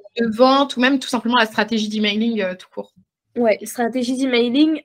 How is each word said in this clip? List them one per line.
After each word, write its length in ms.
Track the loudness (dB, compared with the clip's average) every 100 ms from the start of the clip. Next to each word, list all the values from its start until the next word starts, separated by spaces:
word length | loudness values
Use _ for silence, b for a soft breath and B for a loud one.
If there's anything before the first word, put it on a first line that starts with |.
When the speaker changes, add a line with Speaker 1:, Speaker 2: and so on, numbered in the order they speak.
| -10 -4
Speaker 1:
De 160 | -4 2
vente 400 | 4 4 0 0
ou 60 |
même 180 | 0 0
tout 80 | -2
simplement 300 | -4 0 0
la 80 | 0
stratégie 420 | 0 -2 -2 -2
d'emailing, 540 | -2 -2 0 -2 -2
euh, 140 | -4 -6
tout 120 | -14
court. 240 | -16 -16 _ _ _ _ 0
Speaker 2:
Ouais, 200 | 2 0
stratégie 540 | -4 -4 -2 -2 -2 -2
d'emailing. 640 | 0 2 2 4 2 2